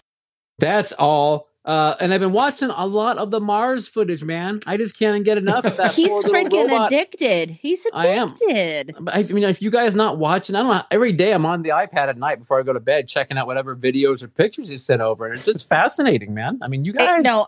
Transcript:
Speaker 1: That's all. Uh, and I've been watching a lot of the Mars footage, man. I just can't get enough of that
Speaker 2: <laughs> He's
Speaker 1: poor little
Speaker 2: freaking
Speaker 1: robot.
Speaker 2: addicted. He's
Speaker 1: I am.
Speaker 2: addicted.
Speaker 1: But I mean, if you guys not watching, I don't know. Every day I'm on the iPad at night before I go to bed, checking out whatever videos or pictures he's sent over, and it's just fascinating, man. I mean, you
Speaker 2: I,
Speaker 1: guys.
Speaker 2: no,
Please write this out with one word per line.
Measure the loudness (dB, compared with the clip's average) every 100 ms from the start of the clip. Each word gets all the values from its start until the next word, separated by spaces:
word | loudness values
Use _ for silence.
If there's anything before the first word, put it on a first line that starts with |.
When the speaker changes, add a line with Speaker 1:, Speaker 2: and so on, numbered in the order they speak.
| _ _ _ _ _ -2
Speaker 1:
That's | 0 2 0
all. | 0 2 4 2 0 -4 _
Uh, | -4 0 0 0
and | 0
I've | 2
been | 2
watching | 2 0 -2 -4
a | -4 -2
lot | -2 -2 -2
of | -4
the | -4
Mars | -2 0 0 -2 -6
footage, | -4 -2 -2
man. | -6 -6 -6 -8 -4
I | -4
just | -4 0
can't | 0 2
get | 2 2
enough | 2 0 0
of | 0
that | 0
Speaker 2:
<laughs> | 4
He's | 2
Speaker 1:
poor | 2
little | 2 2 2 2
Speaker 2:
freaking | 2
Speaker 1:
robot. | 2 2
Speaker 2:
addicted. | 0 -2 -2 0 0 -2
He's | -6 -4 -4 -4
Speaker 1:
I | 0 2
am. | 2 -2
Speaker 2:
addicted. | -2 0 0 -2 -4 -8 -10
Speaker 1:
But | -4
I | -2
mean, | 0 0
if | 0 0
you | 0
guys | 2 2
not | 2 0 0
watching, | 0 0 0 -2
I |
don't | 2
know. | 0 0
Every | 0 2
day | 2 2
I'm | 2
on | 0 -2
the | -2
iPad | 0 0 0 -2
at | -2
night | -4 -4
before | 0 0
I |
go | 0
to | -2
bed, | 0 -2 0
checking | -4 -2 -4
out | -4
whatever | -4 -6 -4
videos | -2 2 0 0
or | -6
pictures | 0 0 -2 -12
he's | -10
sent | 0 0
over, | 2 -2 -4
and |
it's | -4
just | -2 -4 0
fascinating, | 2 2 2 2 2 -2
man. | -6 -6 -6
I | -6
mean, | -4 -4
you | 0
Speaker 2:
I, |
Speaker 1:
guys. | 2 4
Speaker 2:
no, | 4 2